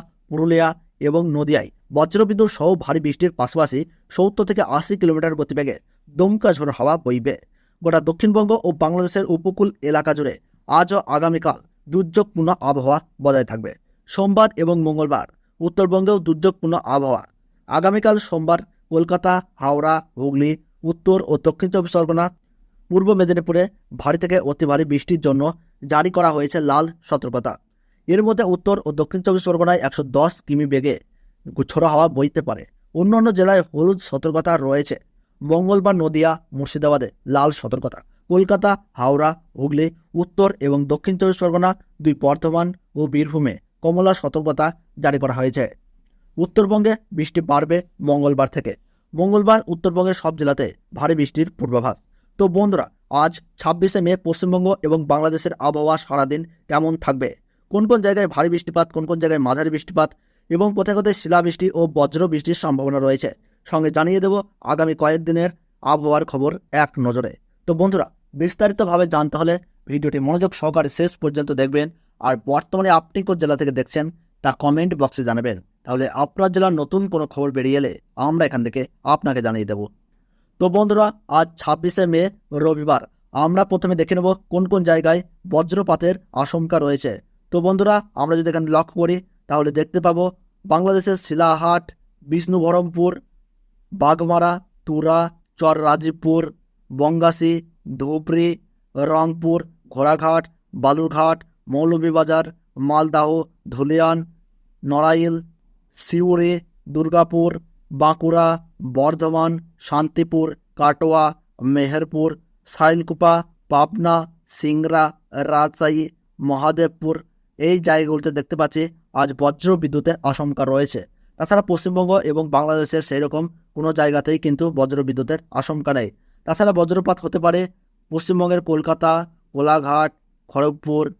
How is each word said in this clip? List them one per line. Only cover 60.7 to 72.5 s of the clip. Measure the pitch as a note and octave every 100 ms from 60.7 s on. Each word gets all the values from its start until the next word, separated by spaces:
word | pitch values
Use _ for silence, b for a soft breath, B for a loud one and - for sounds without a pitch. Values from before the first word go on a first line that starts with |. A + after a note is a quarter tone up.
কোথায় | G3+ F#3+ G3+
কোথায় | G#3 G3
শিলাবৃষ্টি | D#3+ F3 E3+ E3 F#3
ও | E3 E3
বজ্র | C#3+ C#3 D#3 F3+
বৃষ্টির | D3+ D#3+ E3+
সম্ভাবনা | D#3 C3+ C3+ C#3
রয়েছে, | C3+ C3+ C3+ - _ _ -
সঙ্গে | D#3+ D#3
জানিয়ে | D#3 E3 F#3
দেব | F#3+ G3 G3 _
আগামী | A#2+ D3+ D#3+
কয়েকদিনের | D#3 D3+ E3 E3 E3 F3 - _ _
আবহাওয়ার | C3 D3+ D3 D3+ D#3+
খবর | C3 C#3+ F3+ _
এক | D3 D3 C#3+
নজরে। | B2 A#2+ A#2+ - _ _ -
তো |
বন্ধুরা, | E3 G3 F#3+ - _ _
বিস্তারিতভাবে | C#3 F3 - G#3 G3+ F#3+ F3 F3
জানতে | D#3 D3+ D3+
হলে | E3 F3 - _ -
ভিডিওটি | C#3+ D3 D3
মনোযোগ | C3+ F3 F#3+
সহকারে | - D#3 D#3+ C#3+ -
শেষ | E3+ -
পর্যন্ত | D#3 D3 C#3+
দেখবেন। | C3+ C3+ D3 D#3 - _ -
আর | B2 A#2+
বর্তমানে | C3+